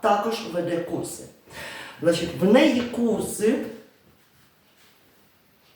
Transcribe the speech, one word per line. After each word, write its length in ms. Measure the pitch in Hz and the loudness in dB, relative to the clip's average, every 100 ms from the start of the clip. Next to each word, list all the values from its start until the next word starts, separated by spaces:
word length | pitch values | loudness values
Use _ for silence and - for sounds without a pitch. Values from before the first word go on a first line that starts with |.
також 400 | 214 208 226 220 170 | 0 2 0 -4 -6
веде 240 | 170 160 170 | -4 -2 -2
курси. 460 | - 143 - - - - - - - - - - | -4 -6 -8 -10 -16 -20 -20 -16 -14 -14 -16 -2
Значить, 280 | 165 160 170 135 | 2 2 0 0
в 60 | 185 | 6
неї 360 | 254 302 240 | 6 6 4
курси, 720 | 240 - 233 196 - - 214 262 - - - _ _ _ _ _ _ _ _ _ _ _ _ _ _ _ _ _ _ | -2 -2 0 0 -4 -2 0 0 -2 -12 -20 _ _ _ _ _ _ _ _ _ _ _ _ _ _ _ _ _ _